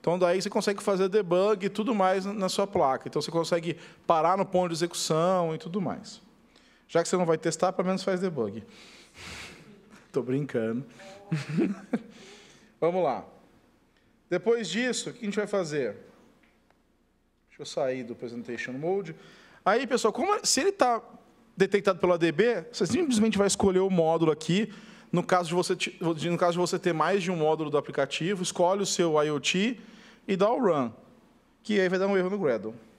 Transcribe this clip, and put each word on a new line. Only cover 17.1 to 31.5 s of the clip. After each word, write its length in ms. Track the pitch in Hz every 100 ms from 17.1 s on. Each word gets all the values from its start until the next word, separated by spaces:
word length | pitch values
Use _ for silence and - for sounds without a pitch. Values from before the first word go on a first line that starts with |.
| _ _ _ _
Deixa 140 | _
eu 40 | 147
sair 380 | - 135 131
do 100 | 120
Presentation 580 | 117 120 120 120 117 -
Mode. 420 | 127 160 196 170 160 - - - -
Aí, 220 | - 226 269
pessoal, 260 | 254 220
como, 340 | 208 370 415 -
se 140 | -
ele 120 | 349
tá 300 | 392 247 233 - - _ _ _ -
detectado 420 | 190 196 190 185
pelo 160 | 180
A 20 | 175
D 160 | 170
B, 300 | 151 226 220 165
você 140 | - 175
simplesmente 500 | 277 330 233 220 196
vai 120 | 202
escolher 320 | - 196 185
o 100 | 190
módulo 420 | 185 160 165 165
aqui, 400 | 151 - 180 214 - - - -
no 100 | 170
caso 260 | 170 185 175
de 60 |
você 220 | 175 175 180
ti-, 220 | - -
no 380 | 165 165 156 170
caso 140 | 175
de 60 | 170
você 200 | 175 185
ter 160 | 175
mais 280 | 160 156 196
de 80 | 175
um 60 | 175
módulo 320 | 156 156 156
do 80 | 147
aplicativo, 680 | 139 143 135 - 160 202
escolhe 380 | 180 - 175 202
o 60 | 190
seu 360 | - 170 151
I 80 | 151
O 80 | 147
T 400 | - 180 214 247 - - - - -
e 100 | 190
dá 120 | 202
o 100 | 262
run, 320 | 226 156 120 - - - _ _ _